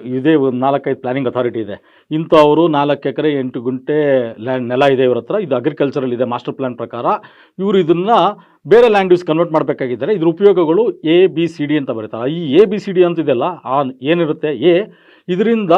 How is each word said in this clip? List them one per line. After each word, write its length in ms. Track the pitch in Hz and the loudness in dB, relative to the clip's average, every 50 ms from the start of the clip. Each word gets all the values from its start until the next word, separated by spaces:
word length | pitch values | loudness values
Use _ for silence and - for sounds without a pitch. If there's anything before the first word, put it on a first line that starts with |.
| 110 | -8
ಇದೇ 320 | 123 127 131 131 151 160 | -6 -6 -2 0 2 2
ಒಂದು 220 | 151 135 135 123 123 | 2 2 0 0 0
ನಾಲ್ಕೈದು 400 | 127 139 139 139 139 147 135 131 | -2 0 -2 -2 -2 -4 -6 -4
ಪ್ಲಾನಿಂಗ್ 300 | - 123 127 139 139 120 | -4 -6 -4 -4 -4 -4
ಅಥಾರಿಟಿ 320 | 117 123 123 120 107 120 | -2 -2 -4 -4 -4 -6
ಇದೆ, 460 | 110 98 98 - _ _ _ _ _ _ | -8 -10 -12 -16 _ _ _ _ _ _
ಇಂಥವ್ರು 560 | 151 156 165 - 170 160 151 147 147 151 165 170 | -6 -6 -2 2 4 6 6 6 4 4 2 2
ನಾಲ್ಕು 420 | 151 143 143 143 143 139 - 139 | 2 0 0 0 -2 -2 -2 -6
ಎಕರೆ 240 | 135 - 147 156 147 | -6 -2 -2 -2 -2
ಎಂಟು 280 | 139 127 127 123 123 | -2 -4 -6 -8 -6
ಗುಂಟೆ 640 | 117 123 127 127 131 - 151 151 151 143 139 131 120 113 110 - | -6 -6 -6 -6 -4 -2 -2 0 2 2 2 0 0 -2 -8 -10
ಲ್ಯಾಂಡ್ 280 | 110 123 131 131 123 117 | -8 -6 -4 -4 -4 -4
ನೆಲ 140 | 123 127 143 | 0 2 2
ಇದೆ 200 | 143 139 123 135 | 2 4 2 2
ಇವ್ರ 140 | 127 123 117 | 2 0 0
ಹತ್ರ, 180 | 113 - 170 | -2 -4 -4
ಇದು 200 | 214 208 147 135 | -4 -2 -2 -4
ಅಗ್ರಿಕಲ್ಚರಲ್ 580 | 123 120 156 147 - 151 139 - 151 131 127 120 | -2 -2 -4 -2 -2 -2 -2 -2 -4 -4 -4 -2
ಇದೆ 100 | 117 127 | -2 -2
ಮಾಸ್ಟರ್ 300 | 120 117 123 - - 131 | -2 -4 -6 -6 -10 -8
ಪ್ಲಾನ್ 240 | - 135 127 123 - | -6 -8 -8 -6 -8
ಪ್ರಕಾರ, 280 | 117 113 - 117 123 165 208 - - - - _ - _ _ - | -12 -10 -10 -6 -4 -2 -2 -4 -6 -14 -20 _ -20 _ _ -6
ಇವ್ರು 180 | 185 196 214 196 | -4 0 2 0
ಇದನ್ನ 300 | 180 151 170 170 185 208 240 202 170 190 - - - _ _ _ _ 143 | 2 2 0 0 0 0 2 2 2 0 -2 -6 -14 _ _ _ _ 4
ಬೇರೆ 200 | 180 233 247 240 | 4 6 6 6
ಲ್ಯಾಂಡ್ 260 | 208 202 190 185 180 | 4 2 4 4 2
ಯೂಸ್ 120 | 170 175 | 2 2
ಕನ್ವರ್ಟ್ 280 | - 156 160 175 160 156 | -2 0 0 0 0 0
ಮಾಡ್ಬೇಕಾಗಿದ್ದಾರೆ. 600 | 156 147 156 143 - 143 123 123 107 123 165 220 | -2 0 0 -4 -4 -4 -6 -6 -6 -2 -2 -2
ಇದ್ರ 140 | 185 160 170 | 0 0 -2
ಉಪಯೋಗಗಳು 640 | 165 165 202 202 196 175 170 151 165 196 240 226 | 0 4 4 4 4 4 2 2 2 2 0 0
ಎ, 360 | 175 - - 156 160 175 190 185 | -2 -4 -2 2 4 4 4 2
ಬಿ, 200 | 147 156 170 165 | 2 -2 -4 -4
ಸಿ, 180 | 165 - 147 | -4 -6 -4
ಡಿ 120 | 143 151 151 | -2 -2 -2
ಅಂತ 140 | 139 127 | -2 -4
ಬರೀತಾರೆ. 400 | 123 110 110 107 - 113 117 139 | -6 -8 -8 -10 -8 -6 -6 -4
ಈ 220 | 160 170 175 143 127 | -4 -4 -4 0 4
ಎ, 120 | 170 220 | 4 4
ಬಿ, 140 | 196 196 202 | 4 2 -4
ಸಿ, 120 | - 202 | -6 -4
ಡಿ 120 | 185 180 180 | 2 2 2
ಅಂತಿದೆಯಲ್ಲ, 400 | 175 170 165 151 143 135 120 135 | 2 2 -2 0 0 0 0 0
ಆ 400 | 175 175 147 - 117 131 139 143 127 131 - | -4 -4 -8 -6 -4 -2 -2 -2 -2 -6 -6
ಏನಿರುತ್ತೆ 540 | 127 139 165 175 170 151 156 156 - 151 156 | -2 -2 0 0 0 -2 -2 -4 -4 -6 -4
ಎ, 300 | 156 151 180 170 175 214 - - _ _ _ _ _ _ - | 0 2 2 2 2 0 -4 -10 _ _ _ _ _ _ -6
ಇದರಿಂದ, 420 | 180 175 220 220 233 220 208 175 165 | -2 -2 0 0 0 0 2 2 2